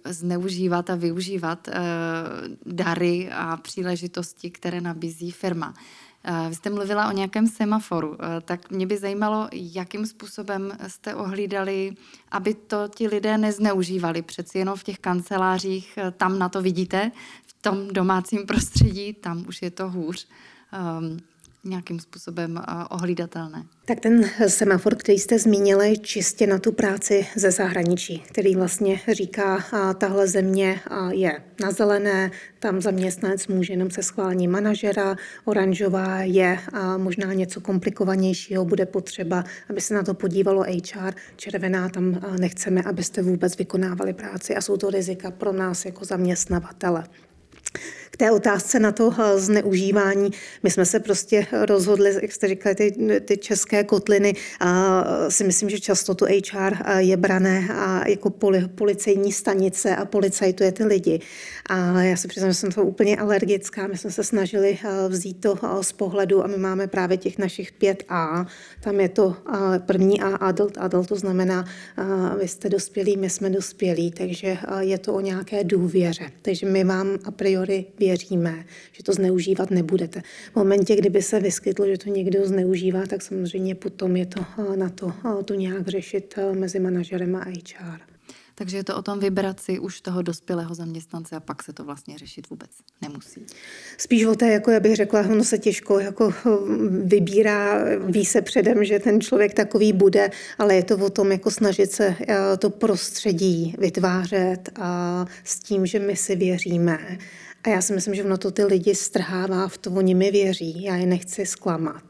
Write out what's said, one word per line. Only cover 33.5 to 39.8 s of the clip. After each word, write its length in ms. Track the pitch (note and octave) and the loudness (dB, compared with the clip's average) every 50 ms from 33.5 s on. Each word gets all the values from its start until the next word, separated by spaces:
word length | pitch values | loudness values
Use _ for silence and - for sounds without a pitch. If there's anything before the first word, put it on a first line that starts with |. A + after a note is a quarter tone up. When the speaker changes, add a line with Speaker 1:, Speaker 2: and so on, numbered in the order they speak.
| F#3+ F#3 F3 F3 F#3+ | -2 0 0 0 -2
Speaker 2:
jenom 180 | F3+ F#3 F#3+ | -2 -2 -2
se 120 | F3+ - F#3 | -4 -6 -6
schválením 480 | - - - G3 F#3 F3+ F#3 F3+ F3 | -6 -4 -4 -2 0 0 2 2 2
manažera, 640 | F3+ G#3 G#3 G#3+ G#3+ G#3 - G3+ G3 G#3 G3 G3 F#3+ F#3+ - - - - - | 2 2 2 0 0 0 0 -2 0 0 0 -2 -2 -4 -8 -14 -18 -8 -4
oranžová 800 | A3+ G#3 G#3 F#3+ F#3+ F#3 E3+ G#3 F#3+ F#3 F#3+ F#3+ F#3+ F#3 F#3 F#3+ | 0 2 2 2 2 2 2 0 0 0 0 0 -2 -2 -2 -2
je, 360 | F#3 F3+ F#3+ F#3 F3+ F3+ F3+ F#3 - - | 2 4 4 4 4 2 0 -4 -6 -6
a 240 | G#3+ F#3+ F#3 F#3 | -4 -2 -2 -2
možná 360 | F#3+ F#3+ F#3 F3 G3+ G3 F#3+ F#3+ | 0 -2 -2 -2 -2 -2 -2 -2
něco 280 | F#3+ F#3 F3 - F#3 | -2 -2 -4 -6 -8
komplikovanějšího 1040 | - - F#3+ F#3 - G#3+ G3+ - G3+ F#3+ F#3+ F#3+ F#3+ F#3+ F3+ - - - G3 F#3 F#3 | -4 -2 -2 0 0 -2 -2 0 0 0 2 2 2 2 0 -2 -4 -4 -2 -2 0
bude 220 | E3+ G#3 G3 F#3 | 2 2 0 0
potřeba, 580 | F3+ - F#3+ F3+ - - - F#3 E3 F#3 F3+ F3 F3+ - - - - | 0 -2 -4 -6 -6 -8 -8 -4 -2 -2 -2 -2 -4 -10 -16 -12 -8
aby 100 | G#3 G3 | -6 -6